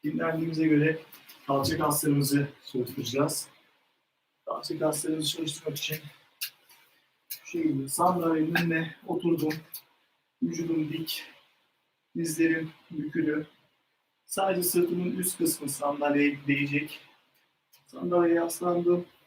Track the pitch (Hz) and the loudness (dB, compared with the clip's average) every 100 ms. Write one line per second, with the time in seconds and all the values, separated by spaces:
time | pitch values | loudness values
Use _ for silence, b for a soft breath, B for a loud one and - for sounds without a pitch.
0 | 151 160 165 160 165 156 160 147 156 160 | -2 -2 -2 0 -2 2 4 6 4 0
1 | - - - - - 139 139 151 147 147 | -8 -20 -20 -18 -2 0 2 0 0 2
2 | 151 143 139 143 143 - - 127 120 - | 2 2 4 2 0 -6 -8 -6 -4 -6
3 | 117 131 147 - - _ _ _ _ _ | -4 0 0 -2 -8 _ _ _ _ _
4 | _ _ _ _ - - - 156 156 151 | _ _ _ _ -8 -8 -6 -2 0 0
5 | 160 156 147 165 151 - 156 143 - 156 | -2 -2 -2 -2 -6 -6 -6 -6 -6 -6
6 | 147 - _ _ - _ _ - _ _ | -10 -20 _ _ -12 _ _ -20 _ _
7 | _ _ _ - - 170 156 135 135 - | _ _ _ -16 -8 -2 0 0 -2 2
8 | 180 175 165 160 156 165 170 160 160 - | 2 4 2 2 2 0 0 0 -2 -8
9 | - 175 170 165 151 156 - - _ _ | -6 -2 2 2 0 -4 -10 -18 _ _
10 | _ _ _ _ 170 165 165 165 151 160 | _ _ _ _ -4 -2 -2 -2 -2 -4
11 | 160 - - - _ _ _ _ _ _ | -6 -8 -10 -20 _ _ _ _ _ _
12 | _ 170 165 156 165 165 160 - _ 160 | _ -6 -4 2 2 2 -2 -10 _ -8
13 | 147 170 151 151 151 _ _ _ _ _ | -4 -2 0 -2 -6 _ _ _ _ _
14 | _ _ _ - 196 180 175 175 175 180 | _ _ _ -2 0 2 2 2 2 0
15 | 180 185 180 - 160 - 139 139 143 143 | -2 -2 -4 -2 -2 -2 -6 -4 -2 0
16 | 143 143 143 143 143 139 143 143 151 - | 2 4 4 0 -2 0 0 -2 -4 -12
17 | - _ _ _ _ _ _ _ _ - | -20 _ _ _ _ _ _ _ _ -8
18 | 180 175 170 170 170 - 175 175 175 175 | 2 4 6 4 2 -2 0 2 4 2
19 | 175 _ | 0 _